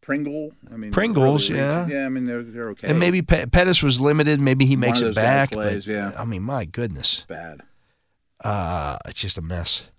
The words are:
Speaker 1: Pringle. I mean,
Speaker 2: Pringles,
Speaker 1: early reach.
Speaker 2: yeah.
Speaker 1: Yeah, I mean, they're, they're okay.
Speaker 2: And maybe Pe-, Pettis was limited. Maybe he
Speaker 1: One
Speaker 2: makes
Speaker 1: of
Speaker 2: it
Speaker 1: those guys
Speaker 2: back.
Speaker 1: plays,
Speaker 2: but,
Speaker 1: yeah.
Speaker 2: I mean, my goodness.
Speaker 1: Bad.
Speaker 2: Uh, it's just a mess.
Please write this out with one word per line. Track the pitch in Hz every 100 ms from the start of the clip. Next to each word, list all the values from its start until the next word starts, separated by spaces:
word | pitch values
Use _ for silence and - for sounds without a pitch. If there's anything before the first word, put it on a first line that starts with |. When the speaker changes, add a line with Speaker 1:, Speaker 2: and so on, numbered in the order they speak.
Speaker 1:
Pringle. | - 143 147 147 151 _ -
I | 113
mean, | 107
Speaker 2:
Pringles, | 104 220 185 135 147 143
Speaker 1:
early | 139
reach. | 139
Speaker 2:
yeah. | 156 175
Speaker 1:
Yeah, | 139 135
I |
mean, | 131 123
they're, | 120
they're | 117 113 117
okay. | 101 -
Speaker 2:
And | 156
maybe | 175 185
Pe-, | 165 160 127
Pettis | 170 185 175
was | 147 123
limited. | 139 151 151 151
Maybe | 139 131 135
he | 135
Speaker 1:
One |
Speaker 2:
makes | 123 120
Speaker 1:
of |
Speaker 2:
it | 117
Speaker 1:
those | 110
guys |
Speaker 2:
back. | 113 135 139
Speaker 1:
plays, | 107 104 101 98
Speaker 2:
but, |
Speaker 1:
yeah. | 104 101 95
Speaker 2:
I | 113
mean, | 98
my | 104 139 87
goodness. | 87 120 73 - - -
Speaker 1:
Bad. | 80 82 73 - _ _ _ _ _ _ _
Speaker 2:
Uh, | - 104 87 85 73 64 -
it's | -
just | 98 -
a |
mess. | 82 90 85 - -